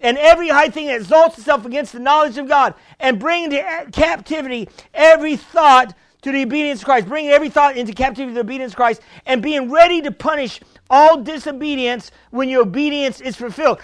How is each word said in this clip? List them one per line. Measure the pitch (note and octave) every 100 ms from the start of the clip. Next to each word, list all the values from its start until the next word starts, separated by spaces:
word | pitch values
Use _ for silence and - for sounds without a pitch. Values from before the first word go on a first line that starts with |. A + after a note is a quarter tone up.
and | A#3+ C4
every | D4+ E4+ E4+
high | C#4+ D#4
thing | C#4+ D4
that | A#3+
exalts | F3+ D#4 E4 D#4+
itself | A3 C#4+ A#3
against | C4 C4+
the | A#3+
knowledge | B3+ D4+ D4+ A#3
of | C4+
God, | C#4+ B3 - _ -
and | C4 A3
bringing | C#4 F4 E4
to | C#4+ F#4 D#4+ C#4+
captivity | A#3 D#4+ E4 - D#4 C4 B3 G3+ _ _
every | - D#4+ D#4+ D4+ C#4+
thought | - E4+ D4+ B3+ B3 - _ _
to | C4+
the | C#4
obedience | B3+ D4 D4 C4
of | -
Christ," | C4 F#3
bringing | D4 D4
every | C#4+ D4+
thought | D4+ C#4+ C4
into | A3
captivity | G3+ C4 A3+ C4
to | A#3
the |
obedience | G#3+ C4 B3+
of | F#3
Christ, | A#3+ A3+ _ - -
and | B3+
being | C#4 D4 B3
ready | D4+ F4 F4
to | D4
punish | - D4 D4+ B3+ - _ _ -
all | C4 D#4 D#4+
disobedience | A#3 D#4 D4+ C4+ D4+ C#4 B3 A#3+ - _ _
when | A#3+ C4
your | C4
obedience | A3 G#3 D4 C#4+ C4+ -
is | B3+ -
fulfilled. | A#3 F#3 D4+ G3+